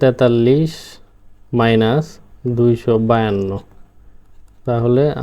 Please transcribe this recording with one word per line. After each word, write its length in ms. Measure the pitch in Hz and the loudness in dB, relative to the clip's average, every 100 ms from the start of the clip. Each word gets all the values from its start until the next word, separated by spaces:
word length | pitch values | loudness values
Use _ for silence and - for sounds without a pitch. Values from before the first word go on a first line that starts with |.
তেতাল্লিশ 720 | 131 123 123 120 117 143 160 - - - - _ - - - 120 | 0 2 2 2 2 2 -2 -6 -18 -20 -20 _ -20 -20 -6 -2
মাইনাস 460 | 113 113 110 143 160 - - - 127 120 | 2 2 2 0 -4 -12 -20 -10 -6 0
দুইশো 380 | 120 117 - 113 113 | 0 0 0 0 2
বায়ান্ন। 420 | 117 110 98 95 98 - - - - - - - - - - 127 | 0 0 -2 -4 -8 -12 -20 -20 -20 -20 -20 -20 -20 -20 -12 -4
তাহলে 360 | 117 120 123 147 131 | -2 0 0 0 -2